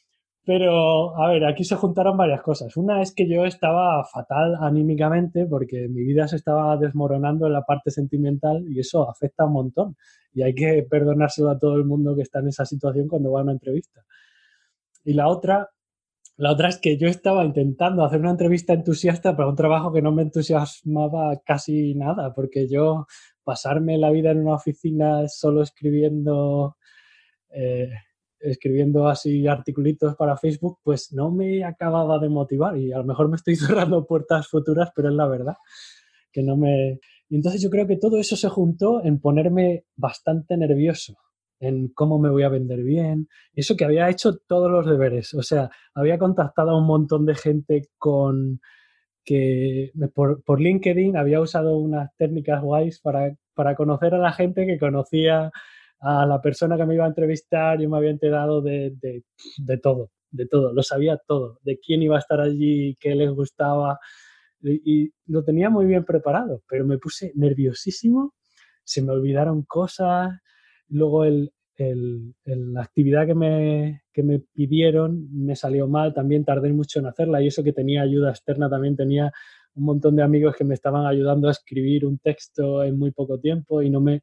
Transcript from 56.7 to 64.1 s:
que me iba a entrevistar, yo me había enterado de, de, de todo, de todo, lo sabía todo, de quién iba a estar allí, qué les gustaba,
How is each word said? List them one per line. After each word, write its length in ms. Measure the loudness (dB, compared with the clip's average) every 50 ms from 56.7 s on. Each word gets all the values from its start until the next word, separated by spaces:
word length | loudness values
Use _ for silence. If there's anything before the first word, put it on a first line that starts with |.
| 0
que 80 | 0 0
me 100 | 0 2
iba 100 | 2 0
a 40 | 0
entrevistar, 720 | 0 0 0 0 -2 -4 -4 -4 -2 0 0 0 0 0
yo 80 | 0 0
me 80 | 0
había 140 | 0 0 0
enterado 500 | 0 0 0 0 0 0 0 0 0 0
de, 340 | 0 -2 -4 -4 -4 -6 -8 -8
de, 240 | -10 -10 -10 -12 _ _ _ _ -20 -20 -14 -10
de 200 | -6 -4 -4 0
todo, 320 | 2 0 0 0 -2 -10 _ _ _ _
de 160 | -10 -8 -4
todo, 260 | 0 2 2 2 2
lo 100 | 0 0
sabía 360 | 0 0 0 0 0 0 0 -2 _
todo, 320 | -2 -2 -2 -4 -6 -10 _
de 160 | -8 -8 -8 -6
quién 240 | _ -2 0 2
iba 140 | 2 2 2
a 20 | 2
estar 220 | 0 0 -2 0
allí, 560 | 0 0 0 0 0 0 0 0 -2 -4 -6 _
qué 140 | -4 -2 0
les 160 | 0 0 0
gustaba, 680 | 0 -2 -4 -6 _ -4 -2 0 0 0 -2 -2 -4 -6 -10 -20